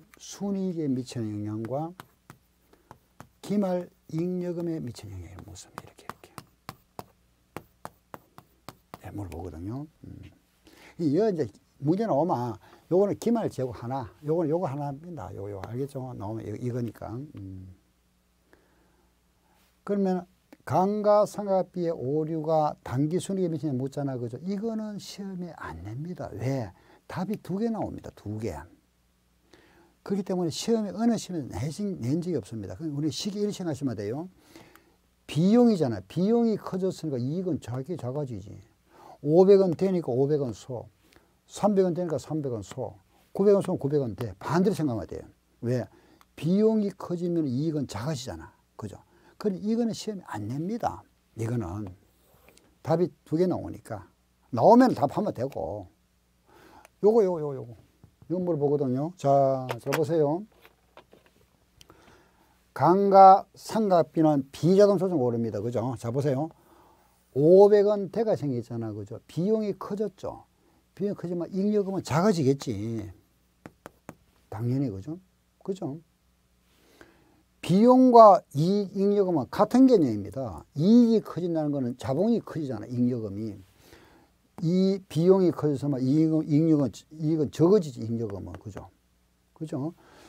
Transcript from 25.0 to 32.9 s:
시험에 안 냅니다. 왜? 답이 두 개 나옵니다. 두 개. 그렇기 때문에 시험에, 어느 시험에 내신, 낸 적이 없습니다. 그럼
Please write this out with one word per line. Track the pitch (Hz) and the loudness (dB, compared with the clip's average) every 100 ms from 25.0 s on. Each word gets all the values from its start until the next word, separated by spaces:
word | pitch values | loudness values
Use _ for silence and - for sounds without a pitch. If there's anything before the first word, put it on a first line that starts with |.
시험에 | - - 196 180 175 - | -14 -14 -12 -10 -12 -12
안 | - 82 | -14 -12
냅니다. | 95 120 165 151 110 | -12 -10 -10 -10 -10
왜? | 98 123 135 101 - _ - - | -8 -4 -4 -6 -14 _ -20 -14
답이 | - 185 214 | -8 -6 -8
두 | - 190 | -6 -4
개 | 233 | -4
나옵니다. | 214 104 - - | -4 -8 -10 -14
두 | - 101 107 | -14 -10 -8
개. | 110 76 - _ _ _ _ _ _ _ _ - _ _ _ _ | -6 -8 -14 _ _ _ _ _ _ _ _ -20 _ _ _ _
그렇기 | - 196 | -6 -4
때문에 | 196 180 165 | -4 -4 -4
시험에, | - - 226 202 | -4 -2 -2 -2
어느 | 180 233 214 | -2 0 0
시험에 | - 175 | -4 -8
내신, | 120 92 143 151 202 180 | -8 -6 -6 -6 -6 -4
낸 | 120 165 | -4 -2
적이 | 175 147 | -2 -4
없습니다. | - 113 98 | -6 -10 -10
그럼 | 95 160 | -10 -8